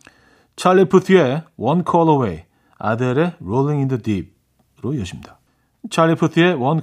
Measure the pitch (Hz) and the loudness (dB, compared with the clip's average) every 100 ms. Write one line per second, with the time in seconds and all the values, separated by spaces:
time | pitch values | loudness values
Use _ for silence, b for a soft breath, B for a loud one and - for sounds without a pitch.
0 | b b b b b - 180 185 185 190 | b b b b b -4 2 4 4 4
1 | - 190 139 143 - - 113 170 - 170 | 4 4 4 -2 -8 -8 -2 -2 0 2
2 | 165 147 117 80 - _ _ _ 104 113 | 2 2 0 -6 -12 _ _ _ -4 -2
3 | 127 127 175 165 87 117 139 147 135 127 | -2 0 -2 -4 -6 -2 -2 -2 -2 -4
4 | 110 98 82 _ _ _ _ _ 107 143 | -4 -4 -6 _ _ _ _ _ -8 -8
5 | 92 - - _ _ _ _ _ - - | -8 -12 -18 _ _ _ _ _ -6 0
6 | 165 165 160 165 175 165 127 160 | 2 2 0 2 0 0 -2 -4